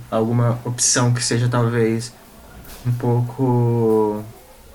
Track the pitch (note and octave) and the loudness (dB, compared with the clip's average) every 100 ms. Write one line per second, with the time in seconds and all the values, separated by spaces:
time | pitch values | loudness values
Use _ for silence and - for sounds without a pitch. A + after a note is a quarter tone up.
0 | - A2+ A2+ A#2+ A#2+ A#2 A#2+ A#2 - C3 | -4 -2 0 2 2 0 -4 -4 0 2
1 | A#2+ A#2+ - A#2 A#2+ B2 A#2 A#2+ A2+ A2+ | 2 0 0 0 0 0 0 2 0 0
2 | A#2 - - - - - - - B2 A#2+ | -6 -16 -20 -20 -20 -20 -20 -8 -4 -2
3 | B2 A#2+ A#2+ - C3 A#2+ A#2+ A#2 A2+ A2 | 0 0 0 -2 0 2 2 2 2 2
4 | G#2+ G#2 G#2+ - - - - | 2 -2 -8 -18 -20 -20 -20